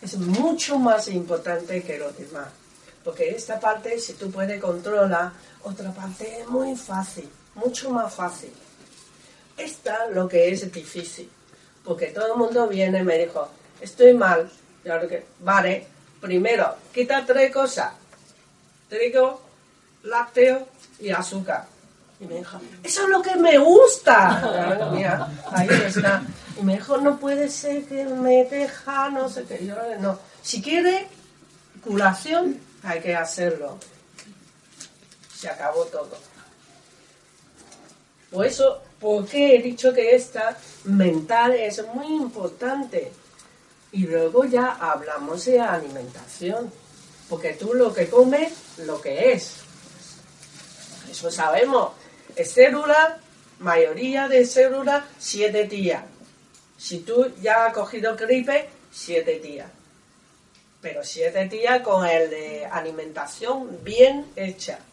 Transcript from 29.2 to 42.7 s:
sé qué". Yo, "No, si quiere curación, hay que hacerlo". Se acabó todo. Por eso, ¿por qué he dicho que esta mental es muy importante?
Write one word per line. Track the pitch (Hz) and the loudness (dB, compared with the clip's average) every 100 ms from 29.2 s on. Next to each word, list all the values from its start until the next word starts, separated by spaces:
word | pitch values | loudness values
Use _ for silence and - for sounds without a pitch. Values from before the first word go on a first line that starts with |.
| 262 | -4
sé | - | -6
qué". | - 180 185 | -12 -10 -10
Yo, | 208 233 214 | -8 -8 -6
"No, | 196 190 - - | -6 -6 -10 -18
si | - 214 | -10 -8
quiere | 226 330 349 381 392 - - _ _ _ _ - | -2 0 2 0 -4 -20 -20 _ _ _ _ -20
curación, | - 202 196 185 311 330 359 - - - | -4 2 2 0 -2 -2 -2 -6 -14 -18
hay | 190 170 | -10 -8
que | 175 | -4
hacerlo". | 170 165 - 175 156 143 104 - _ _ - - - _ _ _ _ - _ _ _ - - | -4 -4 -4 -4 -4 -8 -14 -20 _ _ -20 -20 -20 _ _ _ _ -20 _ _ _ -20 -16
Se | - | -12
acabó | - 147 151 - | -8 -4 -4 -4
todo. | 120 - - - - - _ _ _ _ _ _ _ _ _ _ _ - - - _ _ _ _ | -6 -12 -14 -20 -20 -20 _ _ _ _ _ _ _ _ _ _ _ -20 -20 -20 _ _ _ _
Por | 185 226 | -2 -2
eso, | - 269 - - _ | 4 2 2 -14 _
¿por | 214 208 196 | -2 -2 -2
qué | 285 285 254 | 2 6 6
he | |
dicho | 247 240 254 | 6 0 2
que | 247 226 254 | 2 4 4
esta | 247 220 220 233 - - | 4 -4 -4 -6 -16 -16
mental | 196 196 185 160 156 226 240 254 | 0 2 4 2 0 2 4 2
es | 214 208 220 | 0 -6 -10
muy | 240 294 | -10 -6
importante? | 311 254 226 180 160 247 | -4 -4 -6 -8 -6 -6